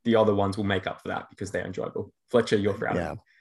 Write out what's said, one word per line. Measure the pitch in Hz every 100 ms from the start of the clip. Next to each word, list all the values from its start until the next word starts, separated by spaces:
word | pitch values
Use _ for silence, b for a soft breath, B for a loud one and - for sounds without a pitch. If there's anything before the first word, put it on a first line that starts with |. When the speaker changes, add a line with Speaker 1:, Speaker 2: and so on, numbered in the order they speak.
| 117
Speaker 1:
the | 110
other | 107 101
ones | 98 98
will | 101
make | 95 -
up | -
for | 98
that | 90 -
because | - 95
they're | 90 -
enjoyable. | 95 - - 104 _ _
Fletcher, | 120 117 107
you're | 101
frowning. | - - 92
Speaker 2:
Yeah. | 80 71 _ b